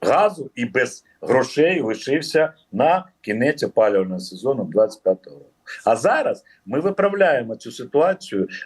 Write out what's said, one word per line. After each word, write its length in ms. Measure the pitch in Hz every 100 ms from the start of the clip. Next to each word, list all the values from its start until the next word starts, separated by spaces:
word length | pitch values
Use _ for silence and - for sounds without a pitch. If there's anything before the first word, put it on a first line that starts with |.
газу 480 | 95 147 208 170 - -
і 100 | 120
без 380 | 127 120 - _ _
грошей 600 | 82 127 120 143 160 180
лишився 720 | 113 107 - 147 156 156 156 - _
на 340 | 98 147 185 185 _
кінець 420 | - 107 135 147
опалювального 560 | 104 - 107 101 92 92
сезону 440 | - 92 127 131
двадцять 400 | 87 104 107 -
п'ятого 320 | 92 - - -
року. 140 | - _ - - -
А 100 | 113
зараз 480 | 175 302 196 101 _ _ 95
ми 140 | 131
виправляємо 760 | 190 196 196 202 185 139 117 110
цю 160 | 117
ситуацію, 760 | 117 123 143 175 190 - 101 95 -